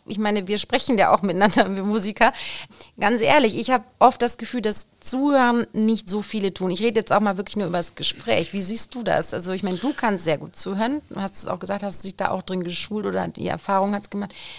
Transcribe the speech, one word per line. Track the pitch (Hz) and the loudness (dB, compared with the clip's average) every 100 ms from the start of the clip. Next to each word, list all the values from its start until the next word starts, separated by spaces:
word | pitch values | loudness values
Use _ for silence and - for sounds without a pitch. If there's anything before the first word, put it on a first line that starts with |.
| - | -8
ich | 208 | -2
meine, | 208 208 185 | 0 0 -2
wir | 208 | -4
sprechen | - - - 208 | 0 -2 2 4
ja | - | 6
auch | - | 6
miteinander, | 196 175 202 - - | 4 4 4 6 2
<laughs> | 196 | 0
wir | |
Musiker. | 196 214 202 - 233 - - - - - - - | -2 -2 -2 2 2 2 -8 -12 -14 -18 -20 -2
Ganz | 208 233 | 0 2
ehrlich, | - 294 226 - | 4 6 4 0
ich | 240 | -2
hab | 247 - - | -2 -2 4
oft | 247 - | 4 4
das | 240 - | 0 -2
Gefühl, | 226 247 | -6 -2
dass | 214 208 - _ | 0 0 -2 _
Zuhören | - 254 285 269 240 240 - | -4 0 4 6 6 4 0
nicht | - 220 220 180 | 2 2 2 -2
so | 208 | -6
viele | 202 214 196 | -4 -2 -2
tun. | 185 185 | -2 -2
Ich | 180 | 0
rede | 233 220 | 0 0
jetzt | 208 | 2
auch | 208 | 2
mal | 214 190 | 2 -2
wirklich | 196 214 | -4 -4
nur | 175 | -2
über | 175 | -2
das | - - | -4 -4
Gespräch. | 156 - 233 208 170 | -6 -4 0 0 0
Wie | 196 | -4
siehst | 185 226 - | -4 -2 -4
du | 247 | -4
das? | 214 - - | -2 0 0
Also | - 175 | -2 -6
ich | 190 | -4
meine, | 196 180 | -4 -2
du | 269 | -4
kannst | - 226 190 | -2 -2 0
sehr | 165 143 | 0 -2
gut | 156 | -4
zuhören. | - 190 196 233 294 - | -8 -6 -2 -2 -4 -8
Du | - | -8
hast | 196 - | -4 -4
es | - | -4
auch | 175 | -4
gesagt, | 185 202 | -6 -6
hast | 202 - | -2 -2
dich | 196 | -2
da | - 190 | -2 -2
auch | 190 | -2
drin | - 185 | -4 -4
geschult | 175 175 - 208 | -4 -6 -4 -4
oder | 196 185 175 | -2 -2 -4
die | - - | -4 -4
Erfahrung | 165 - 196 202 202 | -4 0 0 2 -2
hat's | - | -6
gemacht. | 202 196 - - | -8 -8 -10 -16